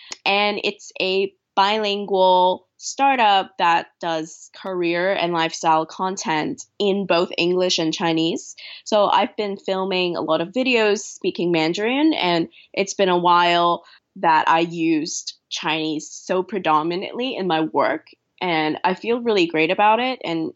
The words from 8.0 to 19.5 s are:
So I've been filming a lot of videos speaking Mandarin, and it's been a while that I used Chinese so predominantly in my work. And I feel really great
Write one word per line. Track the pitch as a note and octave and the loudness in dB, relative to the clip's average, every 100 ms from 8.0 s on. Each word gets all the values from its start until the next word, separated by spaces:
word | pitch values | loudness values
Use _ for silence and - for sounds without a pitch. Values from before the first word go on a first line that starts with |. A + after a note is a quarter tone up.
| E3+ D#3+ E3 G#3+ - - - - | 0 0 0 -4 -8 -18 -18 -18
So | - G#3+ G3+ | -2 2 4
I've | - G3+ - | 2 0 -2
been | G#3 G3 | -6 -6
filming | - F#3+ F#3+ F#3 F3+ E3 | -4 -4 -2 0 0 -2
a | |
lot | D#3 D#3+ | -2 -2
of | E3+ | -2
videos | B3 B3+ A#3 G#3+ G#3 | -2 0 2 2 0
speaking | - - F#3 - F3 | -4 -8 -6 -2 0
Mandarin, | E3 D#3+ F3+ A3 C4+ D#4 | 2 0 0 -2 2 2
and | - F3+ E3+ E3+ - - | 2 0 0 -2 -8 -8
it's | - G3 | -6 -4
been | - F#3+ | 0 2
a | F3 | 2
while | F3 F3 F3 F3 F3 E3+ - - _ F#3+ | 4 4 4 4 2 0 -4 -20 _ -2
that | F3 D#3 - | 2 2 4
I | E3 | 2
used | E3+ E3+ D#3+ D#3 E3+ - - - _ | 0 0 0 0 -2 -8 -12 -16 _
Chinese | - F3 D#3+ D#3 D3+ - | -8 -4 -4 -4 -6 -10
so | - - F#3 | -12 -4 -4
predominantly | F#3 G#3 E3 D#3 E3 F3 - A#3+ C4 - | -2 -4 2 2 2 -4 -6 -6 -6 -4
in | F3+ | -2
my | D#3+ | -2
work. | D#3 C#3 A#2 D3+ - _ _ _ | 0 0 0 -2 -8 _ _ _
And | F3+ D#3+ D#3 - | -2 0 0 -2
I | - | -2
feel | F#3 G#3+ A#3+ | -2 -2 -2
really | A#3 G3+ | 0 0
great | E3 | 2